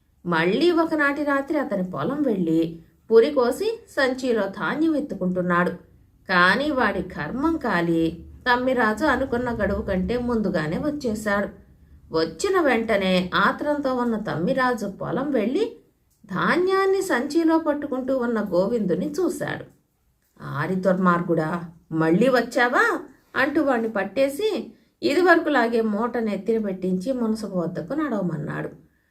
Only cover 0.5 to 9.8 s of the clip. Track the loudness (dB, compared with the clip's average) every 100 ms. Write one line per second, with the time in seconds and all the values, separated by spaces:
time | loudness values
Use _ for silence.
0.5 | 4 4 4 2 2 0 0 0 0 0
1.5 | -2 -2 -4 -4 -4 -4 -2 0 0 0
2.5 | 0 0 -6 -18 _ 4 6 6 4 0
3.5 | 0 -4 -6 -6 -2 0 0 -2 -2 -2
4.5 | -4 -4 0 0 0 -2 -4 -2 -2 0
5.5 | 2 0 -2 -14 -20 _ _ 0 4 6
6.5 | 4 2 0 0 -2 -6 -8 -6 -2 -2
7.5 | -2 0 0 2 2 0 -4 -14 -6 0
8.5 | 0 2 2 0 2 0 0 0 -2 -4
9.5 | -2 -2 -2